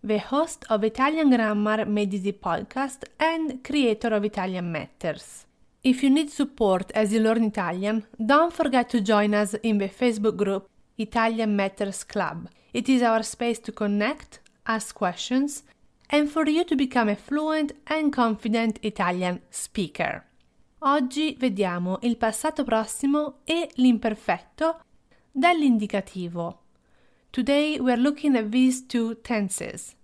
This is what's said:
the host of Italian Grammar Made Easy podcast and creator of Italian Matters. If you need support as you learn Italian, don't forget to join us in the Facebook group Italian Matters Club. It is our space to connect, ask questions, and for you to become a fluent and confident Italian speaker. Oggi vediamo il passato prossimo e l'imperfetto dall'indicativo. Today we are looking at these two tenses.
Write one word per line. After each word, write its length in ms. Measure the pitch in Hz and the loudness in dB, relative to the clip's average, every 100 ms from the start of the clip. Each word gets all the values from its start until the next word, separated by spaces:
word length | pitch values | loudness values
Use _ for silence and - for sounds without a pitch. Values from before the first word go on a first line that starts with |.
the 160 | 208 214 - | -2 -4 0
host 340 | 277 320 - - | -2 -2 -4 -2
of 140 | 220 | 0
Italian 480 | 220 220 269 311 302 | 0 0 0 2 4
Grammar 560 | 247 220 208 208 214 214 | 4 2 0 0 0 0
Made 280 | 208 208 | 0 -2
Easy 180 | 196 190 | -2 -4
podcast 720 | 196 190 165 - - 269 - - _ | -4 -4 -4 -4 -6 -6 -6 -16 _
and 440 | 311 330 311 254 | 0 0 -4 -6
creator 520 | - 285 254 220 233 | -4 0 2 2 0
of 100 | 214 | 0
Italian 460 | 208 208 185 185 175 | -2 -4 -6 -4 -4
Matters. 760 | 160 - _ 170 151 - - - _ _ _ | -6 -8 _ -6 -6 -10 -20 -20 _ _ _
If 200 | 262 254 | 0 2
you 80 | 277 | 4
need 200 | 277 294 | 4 2
support 600 | - 285 - 214 185 190 | -2 -4 0 2 2 0
as 180 | - 220 | 0 2
you 80 | 220 | 2
learn 240 | 220 226 | 2 2
Italian, 640 | 226 208 175 180 196 220 - - | 0 0 -4 -4 -2 -4 -6 -8
don't 340 | 220 285 339 | 2 4 4
forget 380 | - 302 247 240 | 0 2 2 2
to 100 | 247 | 0
join 340 | 196 208 208 | 2 2 4
us 200 | 208 208 214 | 2 0 -2
in 160 | 226 208 | 0 0
the 100 | 196 | 0
Facebook 480 | - 247 214 214 180 | 0 0 2 0 0
group 320 | 196 196 - _ _ _ | -2 -2 -6 _ _ _
Italian 580 | 214 233 226 226 220 208 | -4 0 0 0 0 2
Matters 480 | 196 196 202 196 | 0 -2 -6 -6
Club. 440 | - - 180 165 175 _ _ | -8 -4 -4 -6 -14 _ _
It 160 | 240 240 | -6 2
is 120 | 254 | 2
our 200 | 240 226 | 4 2
space 360 | 220 - 233 233 | -2 -4 -4 -4
to 120 | - | -8
connect, 680 | 208 208 208 208 302 - - _ _ - | -4 -2 0 0 -2 -12 -20 _ _ -6
ask 280 | 220 - | -4 -6
questions, 680 | - 190 180 - 254 285 - - _ _ _ _ | -4 -4 -4 -2 0 0 -4 -14 _ _ _ _
and 200 | 294 294 | 0 2
for 160 | 320 302 | 0 2
you 180 | 311 | 2
to 120 | 339 277 | 2 0
become 320 | 269 254 220 | 0 2 0
a 80 | 208 | -2
fluent 560 | - 294 302 311 302 - - | -2 -2 0 0 -2 -6 -4
and 260 | 311 302 | 0 0
confident 680 | 294 233 208 226 226 226 208 | 2 0 0 -2 0 0 -2
Italian 580 | 220 208 180 180 180 180 _ | -6 -2 -2 0 -2 -4 _
speaker. 720 | - - - 170 - 170 - - _ _ _ _ _ | -12 -10 -4 -6 -2 -4 -4 -12 _ _ _ _ _
Oggi 540 | 294 294 254 269 311 - | 0 2 0 -2 -4 0
vediamo 600 | 254 190 190 175 175 190 | -2 0 -2 -2 -4 -2
il 140 | 240 233 | -2 0
passato 480 | 220 214 311 311 | -2 0 -4 -2
prossimo 760 | 269 220 214 - 277 294 302 - - | 0 0 0 -4 0 0 -2 -8 -4
e 240 | 330 339 - | -2 -2 4
l'imperfetto 1040 | 254 226 226 214 - 175 - - 320 330 _ _ _ _ _ | 4 4 0 -4 -4 -4 -4 -4 -2 -2 _ _ _ _ _
dall'indicativo. 1200 | 277 330 339 294 226 208 202 196 190 175 170 170 175 _ _ _ _ _ _ _ | 0 2 4 4 2 0 -4 -6 -10 -8 -6 -8 -10 _ _ _ _ _ _ _
Today 460 | - 254 285 302 302 | -4 2 2 2 0
we 140 | 254 | 0
are 40 | 240 | 2
looking 380 | 262 294 294 | 2 2 2
at 160 | 262 214 | 2 2
these 320 | 240 254 254 | 2 4 2
two 320 | - 240 226 226 | -2 -2 -2 -4
tenses. 720 | - 220 202 - - - - - | -4 -2 -2 -4 -8 -12 -16 -20